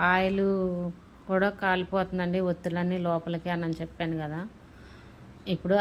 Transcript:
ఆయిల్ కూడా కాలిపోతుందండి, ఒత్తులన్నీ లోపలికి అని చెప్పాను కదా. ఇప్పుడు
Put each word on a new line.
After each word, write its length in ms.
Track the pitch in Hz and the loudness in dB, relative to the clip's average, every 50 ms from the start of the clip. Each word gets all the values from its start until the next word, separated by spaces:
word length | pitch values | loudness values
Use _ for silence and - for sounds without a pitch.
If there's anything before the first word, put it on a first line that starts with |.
| 175 | 4
ఆయిల్ 400 | 175 180 185 190 190 196 196 196 196 196 190 185 185 180 175 175 175 175 - - - - - - - | 4 6 4 4 4 2 2 2 2 2 2 2 0 0 -2 -4 -4 -6 -8 -14 -20 -20 -18 -6 -2
కూడా 220 | 190 190 190 202 202 196 | 2 2 2 2 0 0
కాలిపోతుందండి, 800 | 202 190 185 180 180 175 - 190 185 185 185 185 180 175 175 185 | 0 2 2 2 0 0 0 0 0 0 -2 -2 0 0 0 0
ఒత్తులన్నీ 560 | 185 180 175 175 180 175 170 175 175 180 180 185 175 | 2 0 0 -2 -2 -4 -2 0 0 0 0 0 0
లోపలికి 480 | 175 170 165 165 170 170 170 - 175 | 0 0 0 0 -2 -4 -4 -2 -2
అని 260 | 175 170 170 165 160 160 | -2 -2 -2 -2 -2 -4
చెప్పాను 360 | 160 165 - - 170 165 165 160 | -6 -10 -6 -6 -4 -2 -2 -4
కదా. 240 | 156 147 151 160 180 220 - - - - - - - - - - - - - - - - - - - 202 | -4 -4 -6 -6 -8 -10 -12 -16 -20 -20 -20 -20 -20 -20 -20 -20 -20 -20 -20 -20 -20 -20 -20 -14 -4 -4
ఇప్పుడు 300 | 185 - - 175 190 202 | -4 -2 0 2 2 4